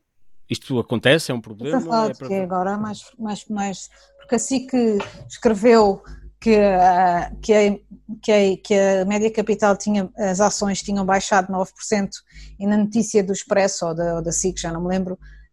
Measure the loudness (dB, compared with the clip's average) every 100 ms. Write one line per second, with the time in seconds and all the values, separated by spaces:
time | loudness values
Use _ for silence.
0 | _ _ -20 -20 -10 -10 -4 -4 -2 0
1 | 2 2 0 -8 -10 -12 -6 -6 -2 -2
2 | -2 -6 -6 -6 -4 -4 -4 -6 -8 -12
3 | -18 -12 -10 -8 -8 -8 -6 -8 -16 _
4 | _ _ -6 -4 -2 -4 -2 0 0 0
5 | -4 -14 -20 -4 -2 2 6 6 6 2
6 | -8 -20 -20 -4 2 4 6 6 6 6
7 | 4 2 -4 -6 2 4 4 0 _ -20
8 | -18 -6 2 4 4 0 0 2 4 2
9 | 0 0 0 0 -2 2 2 2 0 -2
10 | -2 -4 -2 2 0 0 -2 -4 -4 -4
11 | 0 0 2 0 0 -4 -6 -8 -4 -2
12 | -2 -8 _ -20 -20 -8 -2 0 0 0
13 | 0 0 0 -4 -2 0 0 -2 -6 -4
14 | -4 -4 -4 -4 -4 -4 -6 -6 -2 -2
15 | -4 -10 -16 -20 -10